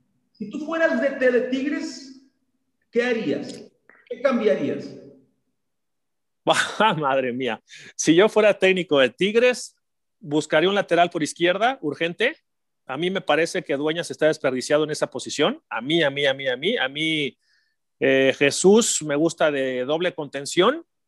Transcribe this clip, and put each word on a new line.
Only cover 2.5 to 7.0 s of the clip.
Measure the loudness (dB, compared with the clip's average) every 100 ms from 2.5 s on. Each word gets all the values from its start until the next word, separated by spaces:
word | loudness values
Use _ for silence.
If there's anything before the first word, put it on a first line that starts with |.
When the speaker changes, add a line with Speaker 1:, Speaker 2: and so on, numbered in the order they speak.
| _ _ _ _
Speaker 1:
¿qué | -2
harías? | 0 -2 -2 -4 -6 -14 -18 _ _ _ _
¿Qué | -2
cambiarías? | 0 2 2 0 -2 -6 -10 -16 -20 -20 _ _ _ _ _ _ _ _ _ _ _ _ 0
Speaker 2:
<laughs> | 0 0 0 0
Madre | 2